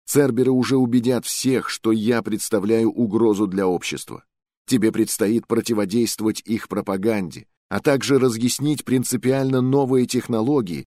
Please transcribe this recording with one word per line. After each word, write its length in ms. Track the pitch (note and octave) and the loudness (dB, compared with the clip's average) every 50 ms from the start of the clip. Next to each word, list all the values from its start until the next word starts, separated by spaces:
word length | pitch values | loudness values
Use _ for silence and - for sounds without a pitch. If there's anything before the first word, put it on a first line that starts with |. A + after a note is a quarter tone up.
| _ | _
Церберы 460 | - - C#3+ C#3+ C3 A#2+ A#2 C3 B2 C3 | -2 2 2 2 2 2 2 2 2 2
уже 240 | B2+ B2 A2 C3 | 2 2 2 2
убедят 500 | C3+ C3 A#2+ A#2 B2+ A2+ B2 B2+ A#2 A2+ | 2 2 2 2 2 2 2 0 0 -2
всех, 420 | - - - - B2+ C3 A2+ F2 - | -4 -6 -4 -2 0 0 0 -2 -4
что 220 | - - - A2+ | -8 -4 0 0
я 320 | A2 A2+ G#2 A2+ B2 A#2 G2+ | 0 2 2 0 0 0 0
представляю 720 | G#2+ G#2 G2+ - - - G#2 F2+ G#2 A2+ A2+ A2+ A2 - | -2 -6 -6 -4 -2 -2 0 2 2 2 2 2 2 2
угрозу 560 | - A#2+ A2 F#2+ A2 A2+ A2+ G#2 F#2+ G#2+ G2 | 0 0 0 2 2 4 4 4 4 2 0
для 180 | F2+ G2 G2 | 0 0 0
общества. 560 | F#2 F2+ E2 - - D#2 C#2 - - - - - _ _ _ _ _ _ _ _ - | 0 0 0 -2 -6 -8 -8 -10 -12 -16 -18 -18 _ _ _ _ _ _ _ _ -2
Тебе 240 | B2 B2 G2 A2 G#2 | 0 2 2 2 2
предстоит 560 | - A2 G#2 - - - G2 A2+ A#2 G#2+ - | 2 0 -2 0 0 0 2 2 0 0 0
противодействовать 920 | A#2 A2+ G#2+ - A#2 G#2 G#2 F#2+ F#2 A#2+ A#2 G#2 - - G#2+ G#2+ G#2 - - | -2 -2 0 0 -2 -2 -2 0 0 0 0 0 -2 -2 -2 -4 -4 -4 -6
их 240 | - A2 G#2 - - | -6 -6 -6 -4 -6
пропаганде, 800 | F#2+ G2+ G2 G#2 G2 G2 F#2+ A#2 A2+ G#2 F#2+ E2 - - - _ _ _ _ _ | -6 -6 -4 -4 -4 -2 0 0 0 -2 -4 -6 -10 -14 -18 _ _ _ _ _
а 120 | G2+ G2+ | -8 -2
также 400 | - D3+ C#3+ C3+ A#2 B2+ C#3+ C3+ | 0 0 0 0 2 2 2 2
разъяснить 640 | B2 C3 A2+ A2+ A#2 B2 - - C3 D3 D3+ C3 - | 4 2 2 0 -2 -2 -2 -2 -2 -2 -4 -4 -2
принципиально 760 | - B2 C3 A#2+ - B2+ A#2+ - B2+ C3 C3+ C3+ C3 C3 C3 | 0 0 0 0 -2 -4 -2 0 0 0 0 0 0 0 0
новые 460 | B2 B2+ C3 C#3+ C#3 B2+ C3 C3 B2 | 2 2 2 2 2 2 2 2 2
технологии 800 | G#2+ - B2 - - B2 A2 A2 B2 D3+ C#3+ A#2 F2+ E2 C#2 C2+ | 2 0 -2 -2 -2 -2 0 0 2 2 0 0 -2 -6 -8 -10